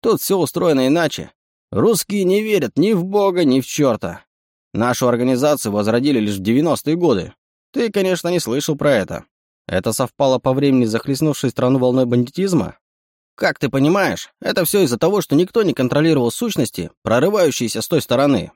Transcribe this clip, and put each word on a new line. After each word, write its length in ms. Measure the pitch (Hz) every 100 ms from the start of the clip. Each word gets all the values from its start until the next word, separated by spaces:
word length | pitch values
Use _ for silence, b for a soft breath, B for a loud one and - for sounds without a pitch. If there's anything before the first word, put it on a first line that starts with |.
Тут 180 | - 202
все 180 | - 190
устроено 500 | 147 170 - 135 131
иначе. 420 | 165 156 - - _ _ _ _
Русские 540 | 92 190 208 - 202
не 180 | 180 202
верят 340 | 220 202 214 -
ни 160 | 190
в 120 | 208
Бога, 400 | 185 202 196 180
ни 160 | 156 131
в 60 | 127
черта. 580 | - 139 113 85 - _ _ _ _ _
Нашу 320 | - 120 120 127
организацию 640 | 120 123 127 147 143 110
возродили 460 | 104 104 117 143 127
лишь 180 | 104 98
в 60 |
девяностые 540 | 95 123 165 131 - 165
годы. 360 | 175 101 85 _ _ _ _
Ты, 200 | - 233
конечно, 360 | 202 185 180 170
не 120 | 175
слышал 360 | 110 131 - 143
про 160 | 147
это. 320 | 123 90 82 - _ _ _ -
Это 240 | 92 113
совпало 460 | 110 127 _ 139 127
по 140 | 135
времени 320 | 131 143 131
с 60 | 117
захлестнувшей 600 | 113 - 135 156 143 131
страну 280 | - 127 135
волной 280 | 123 127 123
бандитизма? 680 | 120 123 - 196 165 87 - _ _ _ _ _ -
Как 220 | 196 -
ты 80 | 135
понимаешь, 640 | 135 139 196 175 85 - _
это 240 | - -
все 180 | 165 202
из-за 160 | 165 117
того, 220 | 165 202
что 160 | - 143
никто 260 | 185 233
не 120 | 196
контролировал 580 | - 127 143 160 147 120
сущности, 580 | - 233 - 120 - 82 _
прорывающиеся 800 | - 117 160 208 165 - 117 -
с 60 | -
той 140 | 160
стороны. 480 | - 123 143 123 80